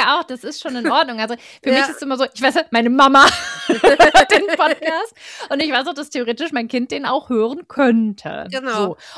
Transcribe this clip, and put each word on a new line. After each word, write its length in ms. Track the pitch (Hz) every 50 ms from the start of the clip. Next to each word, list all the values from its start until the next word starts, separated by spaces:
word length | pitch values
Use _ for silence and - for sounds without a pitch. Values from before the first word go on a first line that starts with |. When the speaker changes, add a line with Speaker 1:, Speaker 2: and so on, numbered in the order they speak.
| 247 247
Speaker 1:
auch, 160 | 277 339 320
das 200 | - 254 247 -
ist 180 | 226 294 -
schon 140 | - 311 254
in 120 | 247 233 294
Ordnung. 300 | 240 294 320 269 240 220
Also 160 | 220 220 240 233 - - - - -
für 80 | 277
Speaker 2:
Ja. 20 | 254
Speaker 1:
mich 160 | 262 269 269
ist 120 | 302 - 294
immer 140 | 277 269 247
so, 80 | 269 - -
ich 80 | -
weiß, 140 | 247 262 - 339 320 -
meine 180 | - 233 233 240
Mama 360 | 247 269 277 277 269 277 262 - - - - -
<laughs> 160 | - - - -
hört 640 | - 226 - - 277 - - 302 302 381 - 381
den 200 | 392 - 392 403
Speaker 2:
<laughs> 40 | 330
Speaker 1:
Podcast 580 | - 320 311 320 311 311 320 320 330 415 453 _ _ - - - - - -
und 120 | - 277
ich 100 | 320 302
weiß 160 | 269 240 269 330
auch, 60 | 339
dass 160 | 277 294 -
theoretisch 420 | - 277 247 220 240 226 320 330
mein 160 | 302 247 233 226
Kind 240 | - 247 247 -
den 140 | - 285 277
auch 240 | - 254 285 285 -
hören 380 | 254 220 214 233 277 320 - -
könnte. 840 | - - 285 247 233 226 220 214 196 - - 156 - - - 190
Speaker 2:
Genau. 420 | 185 262 262 262 226 214 202 185 160
Speaker 1:
So. 40 | - - - -